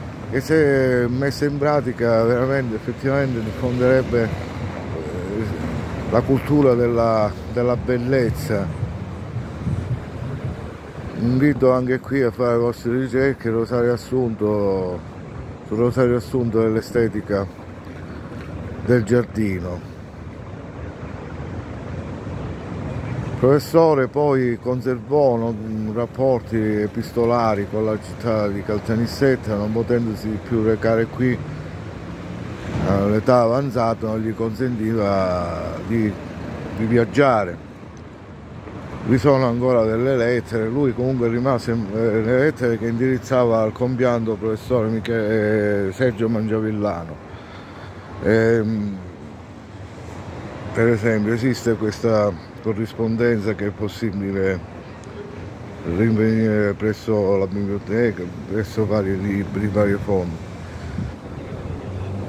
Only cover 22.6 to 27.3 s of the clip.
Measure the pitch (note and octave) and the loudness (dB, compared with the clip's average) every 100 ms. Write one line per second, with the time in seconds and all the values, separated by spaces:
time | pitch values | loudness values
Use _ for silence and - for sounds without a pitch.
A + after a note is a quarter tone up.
22.6 | - - - - - - - - B2 D3 | -8 -8 -6 -6 -6 -6 -6 2 4 4
23.6 | - E3 E3 D3 B2+ C#3+ D3 C3+ B2 A#2 | 4 6 6 6 2 2 2 4 2 0
24.6 | B2 B2+ B2 B2 G#2+ D3 C#3 A#2 A#2 A2 | -2 -2 0 -4 0 4 4 4 0 -2
25.6 | A2 A2 G#2+ G#2+ A#2 - C3 B2 - A2+ | -6 -4 -4 -2 -4 0 2 2 0 0
26.6 | G#2+ G#2 G#2 A2+ A2+ A#2+ A#2 | 2 2 0 -2 -4 0 2